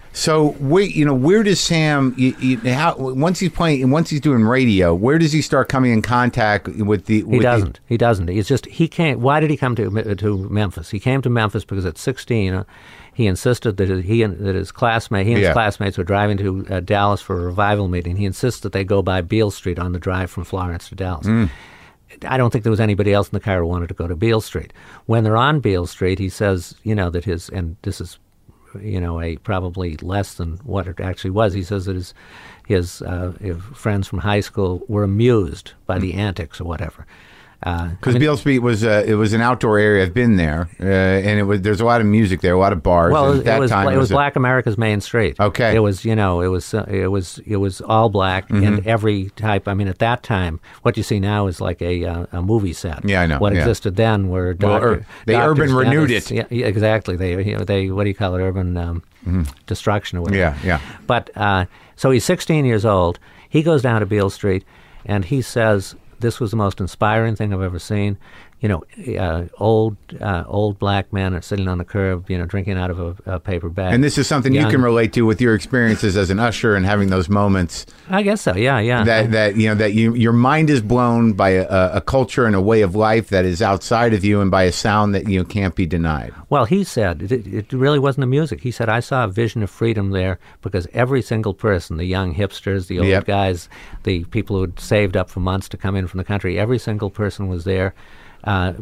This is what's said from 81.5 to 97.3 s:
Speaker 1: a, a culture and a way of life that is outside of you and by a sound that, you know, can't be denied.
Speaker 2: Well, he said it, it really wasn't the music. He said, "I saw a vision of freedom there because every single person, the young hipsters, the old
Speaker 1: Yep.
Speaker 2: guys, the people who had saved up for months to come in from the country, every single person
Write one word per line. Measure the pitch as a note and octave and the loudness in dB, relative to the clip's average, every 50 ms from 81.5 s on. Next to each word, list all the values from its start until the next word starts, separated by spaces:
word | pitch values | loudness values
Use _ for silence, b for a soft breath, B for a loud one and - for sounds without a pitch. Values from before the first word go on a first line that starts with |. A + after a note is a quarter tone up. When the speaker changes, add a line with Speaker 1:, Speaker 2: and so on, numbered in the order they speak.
Speaker 1:
a, | F#2+ F#2 F#2 - F#2+ F#2+ F#2 F#2 - | 4 4 2 2 2 2 2 2 0
a | G2+ | -2
culture | - - - C3+ C3 - - - B2 | -2 0 2 2 0 0 0 2 2
and | A2+ G#2 | 2 2
a | F#2+ | 2
way | F#2 G#2 A2+ A2 | 2 4 4 4
of | G#2+ F#2 E2+ | 4 4 2
life | G#2 G#2+ A2 A2+ A2+ G#2 - | 2 2 2 2 2 2 2
that | G2+ F#2+ F#2 | 2 2 2
is | F#2 F2+ E2 | 2 0 2
outside | A2 G2+ G2 F#2 - - A#2+ A2+ A#2+ A#2+ A2 | 2 2 2 0 0 0 0 2 2 2 2
of | G2+ F2 | 2 2
you | G#2 G#2 G2+ | 2 2 4
and | G2+ F#2+ | 4 4
by | F2+ F#2+ F#2+ | 4 4 4
a | F2+ - | 2 2
sound | - - A#2 G2+ G#2+ G#2 G#2 G2+ | 0 0 2 2 2 2 2 0
that, | F#2+ - G#2 | -2 -2 0
you | G2 F#2 | 0 0
know, | F2+ | -2
can't | - - G#2 G2 F#2 - | -2 -2 -2 -2 -2 0
be | - F#2+ | -2 -2
denied. | D#2+ D#2+ E2+ E2 E2 D#2 C#2+ A1+ A1+ - - - - | -2 0 0 0 0 -2 -4 -6 -10 -14 -18 -6 -2
Speaker 2:
Well, | C#3+ C#3+ A#2+ | 0 0 2
he | - F3 G3 G3 | 2 2 0 0
said | - - B2+ G#2+ F2+ E2 D2 | -2 -2 0 0 0 -2 -4
it, | F2+ G2 B2 B2 G#2 | -4 -4 -4 -4 -4
it | F#2+ G2 A2 G2+ - | -6 -6 -8 -6 -6
really | - B2+ C3 C#3+ D3+ C#3+ | -2 0 2 2 2 2
wasn't | C3 C#3 C3 C3+ C3+ | 2 0 0 0 0
the | B2 | 0
music. | C3 C#3+ D#3+ D3 - C#2 - | 0 0 0 -2 -4 -6 -8
He | C3 | -6
said, | A2+ - A#2 A2 | -6 -2 -2 0
"I | G#2+ A#2+ | 0 0
saw | A#2 - C#3 C3 A#2+ | -2 -2 -2 -2 -2
a | G2+ | 0
vision | F#2 A2+ A#2 A2 - A#2+ G#2+ | 0 -2 -2 -2 -2 -4 -6
of | F2 | -6
freedom | - - A#2 A#2 A2+ G#2 G2 G2 F#2+ | -4 -2 -2 -2 0 0 -2 -2 -2
there | F#2+ F#2 F#2 F#2 b b b b b - | -2 -2 -2 -4 b b b b b -10
because | F#2+ F#2 F#2+ E2+ - - | -6 -6 -6 -6 -4 -2
every | A#2 B2 B2+ C#3 C3 | -2 0 0 0 -2
single | A2 - B2 A2 G#2+ G#2 F#2 | -2 -2 -4 -2 -2 -4 -4
person, | - - A2 G2+ E2+ - - E2+ D#2+ | -2 -2 0 0 0 -2 -6 -6 -6
the | F2 | -4
young | F2+ F#2 F#2+ F#2+ F2+ D2+ | -2 -2 -2 -2 -2 -2
hipsters, | D#2 G#2 F#2+ - - - G2+ G2 G2 F#2 | -2 -4 -4 -6 -6 -6 -4 -4 -4 -4
the | - F#2+ F2 | -4 -2 0
old | F#2+ G2 | 2 2
Speaker 1:
Yep. | F#2+ F#2+ F#2 | 2 2 0
Speaker 2:
guys, | - G2+ G2 G2 F#2+ F#2 E2+ - B B B B B B B - | 0 0 0 0 0 -2 -4 -8 B B B B B B B -4
the | A2 F#2+ F2 E2+ | -2 -2 -2 -4
people | - - A2+ G2+ - G#2 | -4 -4 -6 -4 -2 -2
who | F#2+ F#2 | -2 -2
had | F#2 F2 - | -2 -4 -8
saved | - - A#2 G#2 G#2 F#2+ F2+ G2 | -4 0 0 2 2 2 0 -2
up | F#2 - | -2 -2
for | - F#2+ | -4 -4
months | F2+ F#2 F#2 G2 - - | -2 -2 -2 -2 -4 -8
to | - | -10
come | - - G2 G2 | -8 -6 -4 -4
in | G2 F#2 | -4 -4
from | F2+ - | -4 -6
the | F#2 F#2 | -8 -6
country, | - G2+ G2+ - F#2 F2 F2+ | -4 -4 -4 -4 -2 -2 -2
every | G#2 A2 B2+ A#2 | 0 0 -2 -2
single | - - G#2+ G#2+ G#2+ G2 | -2 -4 -4 -4 -4 -6
person | - - G#2+ G2 | -4 -4 -4 -4